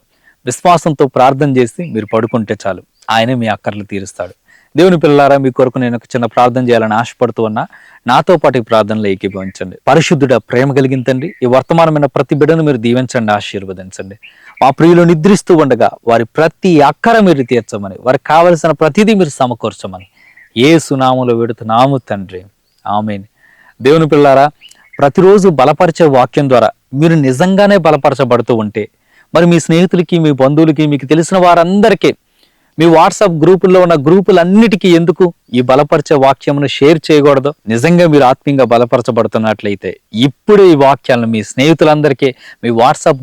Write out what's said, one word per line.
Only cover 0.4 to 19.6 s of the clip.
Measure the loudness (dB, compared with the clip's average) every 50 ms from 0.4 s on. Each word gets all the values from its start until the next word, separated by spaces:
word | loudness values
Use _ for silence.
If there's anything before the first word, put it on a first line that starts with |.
| _ -10
విశ్వాసంతో | -10 -4 0 0 0 0 0 -4 -2 -2 -2 -2 0
ప్రార్థన | 0 0 0 0 0 -2 -2 0 0
చేసి | -2 -2 -4 -10 -12 -8 -8
మీరు | -8 -6 -4 -4
పడుకుంటే | -4 -4 -4 -4 -6 -6 -6 -8 -8 -8
చాలు, | -10 -10 -10 -14 _ _ _ _ -4 -2
ఆయనే | -2 -2 -2 -4 -4
మీ | -4 -4 -6
అక్కర్లు | -6 -8 -10 -10 -10 -12 -12 -12
తీరుస్తాడు. | -12 -12 -12 -12 -14 -14 -14 -14 _ _ _ _ _ _ _ 0 2
దేవుని | 2 2 2 2
పిల్లలారా, | 2 2 2 2 4 2 2 2 0
మీ | -2 -2
కొరకు | 0 -2 -2 -2 -4
నేను | -4 -4 -4 -6
ఒక | -8 _ -6
చిన్న | -6 -6 -4 0
ప్రార్థన | 0 0 0 0 -2 0
చేయాలని | 0 0 0 0 0 -2 -4
ఆశపడుతూ | -4 -6 -4 _ -4 -4 -2 -4 -4 -4
ఉన్నా. | -4 -6 -8 -8 -12 _ _ _ _ _ _ -2
నాతో | -2 0 2 2 0 2
పాటు | 2 0 0 -2
ఈ | -2 0
ప్రార్థనలో | 0 0 0 -2 -4 -4 -4 -4
ఏకీభవించండి. | -4 -4 -6 -8 -8 -10 -12 -12 -12 -12 -14 -14 -14 -6 _ 0
పరిశుద్ధుడా, | 0 0 2 0 0 -2 0 0 0 -2 -2 -2
ప్రేమ | -2 -2 -2 0 0
కలిగిన | -2 -2 -2 -4 -4 -4 -4
తండ్రి, | -4 -4 -6 -10 -8 _ -2
ఈ | 0 0
వర్తమానమైన | 0 0 0 0 0 2 0 0 -2 -2 -2 -2
ప్రతి | -4 -4 -4 -2 0
బిడ్డను | 0 0 0 0 0
మీరు | -2 -2 -2 -2
దీవించండి, | -2 -2 -2 -4 -4 -6 -4 -2 -2 -2 -4
ఆశీర్వదించండి. | -4 -8 -12 -12 -12 -12 -14 -16 -16 -18 -16 -16 -16 -18 -20 -20 -20 -20 _ _ _ -20 _ -2
మా | -2 -2 0 2
ప్రియులు | 2 4 4 4 4 2
నిద్రిస్తూ | 2 2 2 2 0 0 0 0 0 2 2
ఉండగా | 0 0 0 0 -2 -2 -4 _ -2
వారి | -2 0 -2 -4 _ -2
ప్రతి | -2 -2 -2 _ -2 0 2 2 2 2
అక్కర | 0 -2 -2 0 2 2 2
మీరు | 2 0 0 -2 -2
తీర్చమని, | -2 -4 -4 -6 -10 -12 -12 -12 -14 -6 -4
వారికి | -2 -2 -2 -2 0
కావలసిన | 2 2 2 2 2 0 0 -2 -2 0
ప్రతిదీ | -2 0 0 0 0 0 0 0
మీరు | -2 -2 -2 -4
సమకూర్చమని | -6 -6 -4 -6